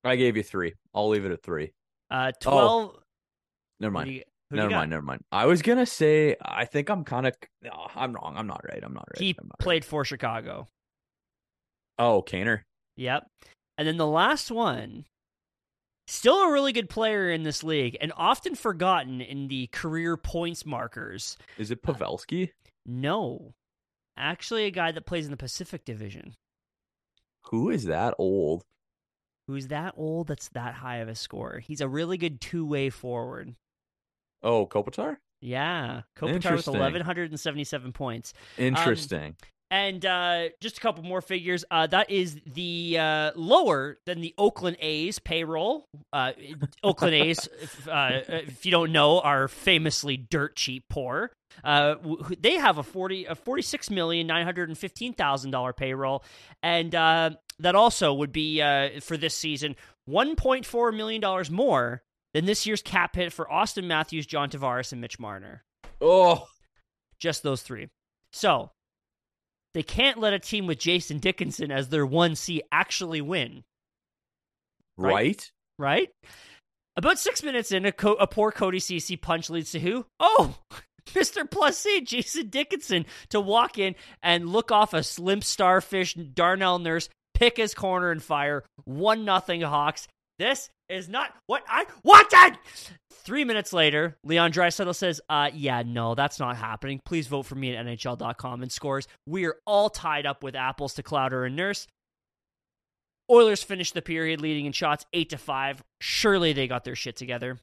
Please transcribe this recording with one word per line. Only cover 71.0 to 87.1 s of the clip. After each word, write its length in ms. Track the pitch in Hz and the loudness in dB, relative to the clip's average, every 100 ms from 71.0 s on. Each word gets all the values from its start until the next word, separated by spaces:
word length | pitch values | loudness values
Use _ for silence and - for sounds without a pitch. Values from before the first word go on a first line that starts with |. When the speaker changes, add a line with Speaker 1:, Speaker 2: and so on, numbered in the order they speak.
| - 147 | -2 -2
Speaker 2:
Dickinson 500 | 185 - 156 - 147 | -2 -2 -6 -6 -4
as 200 | 139 131 | -2 0
their 140 | 151 | 0
one 300 | 135 156 170 | 2 4 2
C 260 | 156 - 160 - | 2 -6 -6 0
actually 480 | 151 185 - 180 160 | 0 0 -4 -4 -6
win. 420 | 147 180 120 135 _ _ _ _ _ _ _ _ _ _ _ _ _ - | -4 -4 -4 -10 _ _ _ _ _ _ _ _ _ _ _ _ _ -2
Right? 160 | 95 | 2
Speaker 1:
Right? 360 | 98 127 208 - _ _ - | 4 2 0 -10 _ _ -4
Speaker 2:
Right? 320 | 139 170 370 _ - - - - _ _ _ - | 0 2 0 _ -20 -20 -20 -20 _ _ _ 0
About 240 | 277 359 | 2 2
six 240 | - - | 0 -2
minutes 260 | 302 247 220 | -2 -4 0
in, 160 | 190 196 | 0 0
a, 60 | |
co-, 220 | - 208 | 2 2
a 120 | 208 196 | 4 2
poor 240 | - 214 | 4 0
Cody 300 | - 190 185 | 2 -2 -2
Ceci 360 | - 175 - 180 | -4 -6 -6 -8
punch 320 | - 165 160 | -4 -4 -2
leads 220 | 165 156 | -6 -6
to 80 | 170 | -4
who? 280 | 165 240 - _ | -2 -4 -8 _
Oh! 400 | 349 440 139 - _ | 6 8 6 -2 _
<laughs> 440 | - - _ - | -20 -20 _ -4
Mister 300 | 381 330 - | 0 0 0
Plus 340 | 302 392 302 - | -6 2 2 2
C, 220 | 415 403 | 0 0
Jason 480 | 254 240 - 320 220 | 0 -6 -4 -6 -4
Dickinson, 580 | 254 294 294 - 180 160 - - | -4 -4 -6 -2 -2 -2 -14 -2
to 120 | 208 | -2
walk 380 | 196 220 302 220 | 4 4 2 0
in 160 | 190 180 - - | -2 -4 -18 -4
and 240 | 175 175 170 | 2 2 2
look 240 | 208 233 | 0 4
off 200 | 214 214 | 4 4
a 120 | 165 135 - | 2 -4 -4
limp 240 | 180 202 | 0 0
starfish, 720 | - - 185 185 - 196 175 | 0 2 6 4 2 -2 -2
Darnell 680 | 165 151 131 175 190 190 180 | -4 -8 2 4 4 2 2
Nurse, 280 | 170 165 - | 0 -2 -4